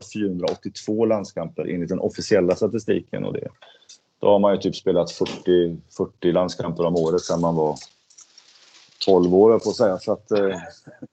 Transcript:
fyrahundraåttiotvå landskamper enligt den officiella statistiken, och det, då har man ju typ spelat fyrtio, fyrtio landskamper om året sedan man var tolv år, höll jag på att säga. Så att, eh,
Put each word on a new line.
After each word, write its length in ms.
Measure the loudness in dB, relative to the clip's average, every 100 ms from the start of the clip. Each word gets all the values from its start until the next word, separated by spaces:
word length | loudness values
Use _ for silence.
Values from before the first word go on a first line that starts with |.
| -6
fyrahundraåttiotvå 920 | -4 -4 -2 -4 -4 -8 -10 -6 0 0
landskamper 600 | 0 -4 -8 -8 -8 -6
enligt 160 | -6 -4
den 100 | -4
officiella 560 | -4 -6 0 2 2 2
statistiken, 680 | 0 -2 -2 -4 -4 -8 -6
och 80 |
det, 140 | -8 -10 -16 -20 _ -20 -20 _ _
då 80 | 2
har 120 | 4
man 140 | 4
ju 60 | 2
typ 160 | 0 -2
spelat 360 | 0 0 0
fyrtio, 680 | -4 -6 -4 2 2 2 -4 -12 -8
fyrtio 340 | -8 _ 0
landskamper 540 | 0 0 -4 -6 -2 -2
om 100 | 0
året 260 | 0 0
sedan 200 | -2 -2
man 140 | 0 0
var 200 | -2 -4 -12 _ _ -20 -20 _ _ _ _ -20 _ -4 4
tolv 300 | 4 6 6
år, 80 | 6
höll 20 |
jag 120 | 6
på 60 | 2
att 60 | 0
säga. 220 | 0 0
Så 140 | -4
att, 200 | -6 -2
eh, 240 | -2 -2 -4 -10 -20 -20 -20 -20